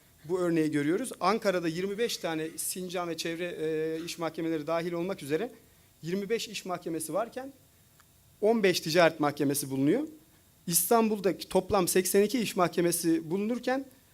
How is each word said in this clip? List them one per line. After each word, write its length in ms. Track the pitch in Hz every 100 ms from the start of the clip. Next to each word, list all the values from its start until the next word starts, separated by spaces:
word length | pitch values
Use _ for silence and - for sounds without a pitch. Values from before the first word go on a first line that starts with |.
| _ _
bu 160 | 147 180
örneği 300 | 180 160 156
görüyoruz. 400 | 147 143 185 262 -
Ankara'da 480 | 175 214 208 180 170
yirmi 300 | 160 190 202
beş 180 | 233 -
tane 320 | 175 160 160 -
Sincan 500 | - 196 185 180 175
ve 80 | 165
çevre, 400 | 170 165 175 -
e, 440 | 156 160 160 160
iş 140 | 165 -
mahkemeleri 480 | 165 156 165 165 147
dahil 260 | 165 170
olmak 300 | 170 175 190
üzere 300 | 139 156 240 - - _ _ _
yirmi 260 | 156 190 196
beş 200 | 226 -
iş 160 | 196
mahkemesi 500 | 190 175 180 165 160
varken 380 | 175 226 254 269 - _ _ _ _ _ _ _ _
on 220 | 208 233
beş 180 | 190 175
ticaret 400 | 170 165 165 165
mahkemesi 500 | 147 139 143 139 139
bulunuyor. 380 | 135 139 220 311 - - _ _ _ -
İstanbul'da 720 | 165 - 233 226 214 190 160
toplam 500 | - 185 185 208 180
seksen 340 | 190 185 202
iki 180 | 208 254
iş 160 | 202 -
mahkemesi 760 | 170 175 170 170 165 165 160
bulunurken 560 | 190 208 240 247 262 269 - _